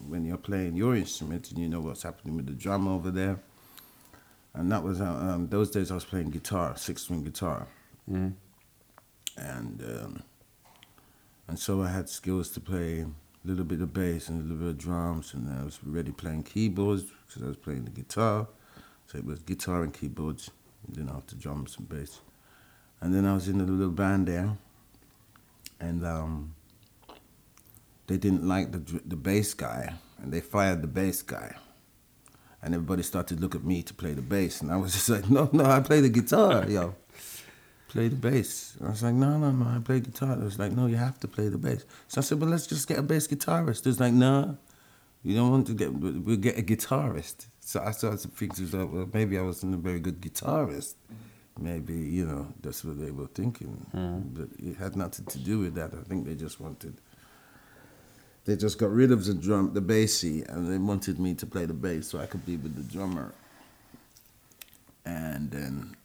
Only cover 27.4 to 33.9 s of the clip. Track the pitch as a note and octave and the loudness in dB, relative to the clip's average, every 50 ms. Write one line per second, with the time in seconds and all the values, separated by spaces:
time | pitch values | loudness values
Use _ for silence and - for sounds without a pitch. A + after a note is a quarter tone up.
27.4 | _ _ _ - _ - - - _ _ _ _ _ - F#2+ F#2 G2+ G2+ F#2+ D#2 | _ _ _ -20 _ -20 -20 -20 _ _ _ _ _ -2 -2 2 4 4 4 4
28.4 | D#2+ F#2 F2+ F#2+ F2 C2 - F2 C#2+ C#2+ E2 - - - F2 D2+ C#2 F#2+ G2 G#2+ | 4 2 2 2 0 -2 -4 -6 -6 -6 -8 -8 -6 -6 -8 -4 0 2 4 4
29.4 | G#2 - - - C#2 A#1 A1+ B1+ - D#2+ E2 E2 - - - - - C2+ D2 E2+ | 2 2 -2 -4 -6 -4 -4 -6 -6 -8 -10 -12 -16 -20 -16 -12 -8 -4 -4 -4
30.4 | - - - G2+ G2 F#2+ F2+ D#2+ D#2+ D2+ C2 F#2 F#2+ F#2 F2 - - - - - | -4 0 2 4 4 4 2 0 -2 -2 0 0 0 0 0 -2 -6 -8 -8 -8
31.4 | - - - - - - - - _ _ _ _ _ _ _ _ _ - - _ | -8 -12 -14 -16 -20 -20 -20 -20 _ _ _ _ _ _ _ _ _ -20 -20 _
32.4 | _ - - _ - E2+ E2+ E2+ E2 E2+ F#2+ F2 E2+ - - F2+ E2+ - F2 D#2 | _ -20 -20 _ -4 -2 -2 -2 0 0 0 0 0 -2 -2 -4 -2 -2 -2 -2
33.4 | F#2+ F#2+ - D#2 - E2+ F#2 E2+ - - | -2 -2 -2 -2 0 0 0 0 -2 -6